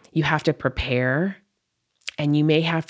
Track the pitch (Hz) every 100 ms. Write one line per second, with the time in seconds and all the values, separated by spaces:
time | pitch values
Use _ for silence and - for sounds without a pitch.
0 | - 165 143 156 160 147 131 - - 123
1 | 127 139 196 190 _ _ _ _ _ _
2 | - - 147 147 156 156 165 165